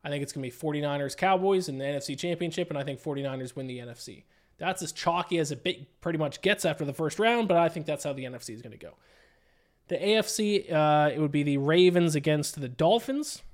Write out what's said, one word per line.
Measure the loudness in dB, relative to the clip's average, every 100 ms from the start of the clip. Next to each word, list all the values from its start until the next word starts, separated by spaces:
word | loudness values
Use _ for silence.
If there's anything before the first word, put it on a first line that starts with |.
I | -4
think | -6
it's | -6
gonna | -8
be | -10
forty-niners | -6 -4 -2 -2 -2 -4 -2
Cowboys | 2 2 4 2 0
in | -6
the | -4
N | -4
F |
C | -6 -6
Championship, | -4 -2 -4 -4 -4
and | -4
I |
think | -6 -6
forty-niners | -6 -4 -4 -6 -8 -10
win | -10
the | -10
N | -12
F | -16
C. | -16 -18 _ _ _ _
That's | -4 -4
as | -6
chalky | -2 0 0 0 0
as | 0
it | -2
bit-, | -4 -4 -10 _
pretty | -4 -2
much | -2 0
gets | 0 2
after | 0 0 -4
the |
first | -2 -4 2
round, | 2 4 4
but | 4
I | 4
think | 0 -4
that's | -4
how | -4
the | -6 -8
N | -10
F |
C | -12
is | -14
gonna | -14 -16
go. | -18 -20 _ _ _ _ _ _ _ _ -6
The | -2
A | 2 2
F | 2
C, | 0 2 0 2
uh, | 2 4 6 4
it | 2
would | 0
be | 2
the | 2 2
Ravens | 4 6 8 6 4
against | 2 2 0 0 -6
the | -10
Dolphins. | 0 4 4 0 -4 -4 -10 -16